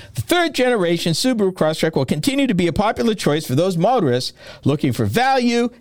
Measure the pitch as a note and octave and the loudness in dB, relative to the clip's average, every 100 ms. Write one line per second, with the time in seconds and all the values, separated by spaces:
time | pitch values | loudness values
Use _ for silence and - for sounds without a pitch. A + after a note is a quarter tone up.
0 | - - - F4 E4+ A#3+ B3 A#3+ E3+ E3+ | -14 -12 -2 0 0 0 0 2 0 0
1 | F3 D#3+ B3+ A#3 F#3+ F#3 D#3 D#3 D#3+ D#3 | -2 0 0 0 0 0 -2 0 0 0
2 | C3 E3 C#4 C4+ C4+ F3+ E3+ D#3 G#3 B3 | -2 -2 0 0 0 2 0 0 -2 0
3 | A#3 - E3 D3+ D#3 B2+ F#3 E3+ G3+ B3+ | -2 0 0 -2 0 0 0 2 2 2
4 | D3+ B2 - - - - C3+ D3 C#3+ A#2 | 2 0 -4 -12 -20 -4 -2 0 0 0
5 | G#2+ C#3 B3+ C4+ A#3+ A#3 A#3+ - | -2 0 2 2 2 0 -2 -4